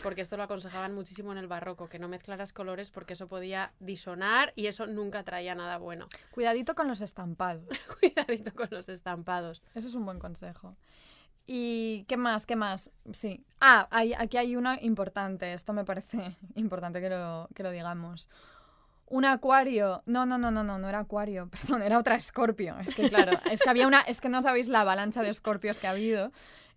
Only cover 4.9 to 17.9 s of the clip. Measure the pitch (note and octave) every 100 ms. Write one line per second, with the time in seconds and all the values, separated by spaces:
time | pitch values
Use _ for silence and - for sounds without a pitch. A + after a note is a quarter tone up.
4.9 | G#3 G3+ G3+ F#3 F3+ F3+ F3 F3 F3 F3
5.9 | E3+ - - - - A#3 A#3 B3+ E4 D4
6.9 | G#3 G#3 - F3 E3 F3+ E3 F3 C4+ -
7.9 | - F4+ E4 C#4 A3+ G#3+ - A3 F#3 F3+
8.9 | F#3 F3+ F3 E3+ F3+ E3+ E3 _ A#3 A#3+
9.9 | A#3+ G3 F3+ F3+ E3+ F3+ - F#3 F#3 _
10.9 | - - - _ _ - B3+ A#3+ A3+ A3+
11.9 | G#3+ G3 B3+ B3 G#3+ - A3+ G#3 F#3+ -
12.9 | _ - - G#3+ - _ - C4+ A3+ F#3
13.9 | A#3 A3+ - A3+ B3 A#3+ A#3+ B3+ B3+ A3+
14.9 | G#3+ F#3+ G3+ G3 F#3 F3+ F3 - G#3 G3
15.9 | F#3+ - A#3 F#3 F3 F#3 - A3 F#3 F3
16.9 | F3 F#3 F#3 E3+ E3 E3+ - F#3+ F3 F3